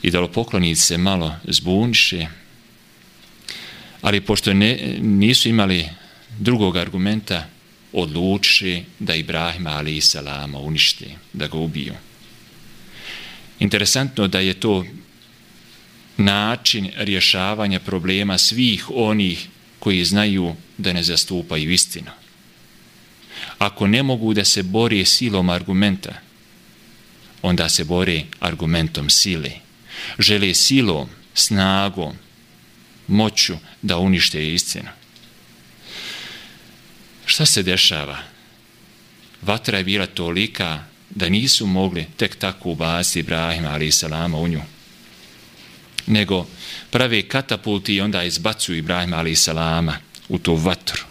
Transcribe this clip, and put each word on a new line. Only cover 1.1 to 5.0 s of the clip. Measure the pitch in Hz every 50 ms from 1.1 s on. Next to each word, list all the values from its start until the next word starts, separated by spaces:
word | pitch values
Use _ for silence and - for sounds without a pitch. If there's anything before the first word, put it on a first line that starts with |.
| 98 92 82 80 78 82 - -
zbuniše, | - - - 90 92 98 110 123 117 110 - - - 90 80 82 82 - - - - - - - - - - - - - - - - - - - - - - - - - - - - - - - - -
ali | - 104 101 101
pošto | 98 - 107 101 - - 98
ne, | 98 101 107 127 - - - -
nisu | -